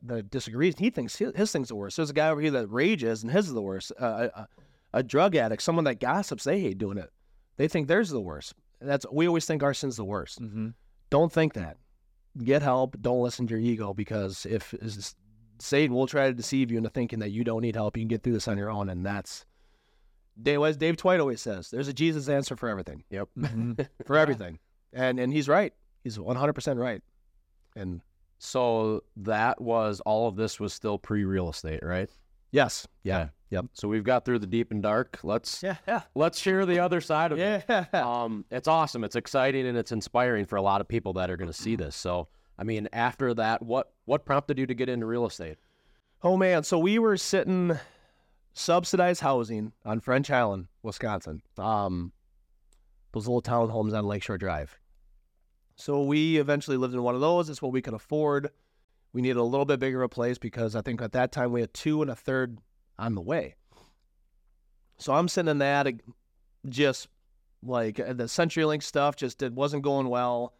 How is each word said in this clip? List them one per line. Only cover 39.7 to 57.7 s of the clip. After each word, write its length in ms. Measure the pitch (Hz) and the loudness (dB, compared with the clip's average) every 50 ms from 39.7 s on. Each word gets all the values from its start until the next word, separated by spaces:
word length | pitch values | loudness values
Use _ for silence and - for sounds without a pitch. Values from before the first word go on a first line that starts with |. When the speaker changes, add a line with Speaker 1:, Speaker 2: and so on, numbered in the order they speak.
| 120 117 | 0 -2
Speaker 3:
it's 140 | 107 - | -2 -2
inspiring 540 | 117 110 - - - 120 123 127 120 104 98 | -4 -4 -4 0 0 2 2 4 2 0 0
for 100 | - 107 98 | 0 0 0
a 40 | |
lot 200 | 98 98 98 101 | 2 2 2 2
of 60 | 98 - | 0 0
people 260 | 110 113 - 98 90 | -2 -2 -2 -2 -2
that 160 | 92 92 90 | -2 -2 -2
are 60 | 90 85 | -2 -4
gonna 160 | 92 85 78 | -6 -8 -8
see 220 | - - 110 113 | -6 -4 -2 -2
this. 200 | 92 82 71 - | -2 -4 -6 -8
So, 320 | - - 90 90 90 82 - _ _ _ _ _ - | -6 -4 -2 -2 -2 -2 -6 _ _ _ _ _ -8
I 40 | 95 | -4
mean, 260 | 113 113 107 104 - - | -4 -2 -2 -4 -4 -2
after 400 | 117 117 123 - - 135 123 117 | 0 -2 0 0 0 0 0 0
that, 260 | 113 110 110 113 - 117 | 2 2 2 0 0 -2
what, 280 | 113 117 135 - - _ _ - | -2 -2 -2 -2 -2 _ _ -4
what 200 | - 135 147 - | -2 -2 -2 0
prompted 320 | - 139 143 147 - 147 131 | 0 0 0 0 0 -2 -2
you 60 | 135 123 | 0 -2
to 60 | 127 | 0
get 140 | 117 127 127 | -2 -2 -2
into 160 | 123 120 113 | -2 -2 -2
real 200 | 113 117 120 120 | -2 -2 0 -2
estate? 320 | 101 - - 85 80 78 - _ _ _ _ _ _ _ _ _ _ _ _ - | -2 -4 -6 -10 -12 -12 -14 _ _ _ _ _ _ _ _ _ _ _ _ 2
Speaker 1:
Oh, 120 | 175 185 190 | 2 4 4
man. 260 | 190 185 180 160 147 | 4 4 4 2 2
So 140 | - 185 165 | 2 2 2
we 200 | 160 190 214 233 | 4 4 4 4
were 160 | 226 220 202 180 | 4 4 2 2
sitting 600 | - - 196 190 - - 185 180 180 175 165 139 - - - _ _ _ _ _ _ _ _ _ _ _ - | 0 0 0 0 2 2 2 2 2 2 0 -2 -4 -12 -20 _ _ _ _ _ _ _ _ _ _ _ -12
subsidized 680 | - - - 170 180 175 - - 180 175 180 180 - | -6 0 2 4 4 2 2 2 4 4 4 4 2
housing 500 | - 143 135 123 117 107 117 107 107 110 - _ - | 2 2 2 2 2 0 -2 -6 -6 -6 -8 _ -6
on 140 | 107 110 113 | -4 -4 -2
French 320 | - - 127 135 143 - | 0 2 2 2 2 2
Island, 360 | 139 123 120 107 98 95 90 - _ _ | 2 2 4 2 0 -2 -6 -10 _ _
Wisconsin. 600 | - 110 98 - 117 110 104 92 - 80 78 78 - _ _ - | -10 -10 -8 -6 -4 -4 -4 -4 -6 -8 -12 -12 -12 _ _ -6
Um, 520 | 95 110 110 104 101 95 92 90 87 87 - _ _ _ _ _ _ _ _ _ _ _ _ _ _ _ _ _ _ _ - | -2 0 0 0 0 0 -2 -2 -4 -6 -10 _ _ _ _ _ _ _ _ _ _ _ _ _ _ _ _ _ _ _ -6
those 140 | 110 104 120 | -6 -2 0
little 140 | 123 123 - | 0 0 0
townhomes 520 | 123 123 120 117 110 110 113 107 107 107 | 2 2 2 2 2 2 0 0 0 0
on 100 | 107 104 101 | 0 0 -2
Lakeshore 320 | 104 101 - - 104 87 | -2 -4 -4 -4 -6 -4
Drive. 400 | 98 92 82 73 73 73 - - _ _ _ _ _ _ - _ _ _ _ _ _ _ _ _ _ _ _ | -2 -2 -2 -4 -4 -8 -12 -20 _ _ _ _ _ _ -20 _ _ _ _ _ _ _ _ _ _ _ _
So 260 | - - - 143 143 143 | -12 -4 0 2 2 4
we 340 | 139 147 151 156 160 160 156 | 4 4 4 4 4 4 4
eventually 360 | 143 143 147 147 - - 135 127 | 4 4 2 0 0 0 0 0
lived 180 | 127 127 123 | 0 0 0
in 80 | 123 123 | 0 0
one 100 | 123 123 | 0 2
of 80 | 127 | 2
those. 280 | 147 160 175 175 170 156 | 4 4 4 4 2 0
It's 100 | 143 - | -4 -6
what 100 | 151 131 | -4 -2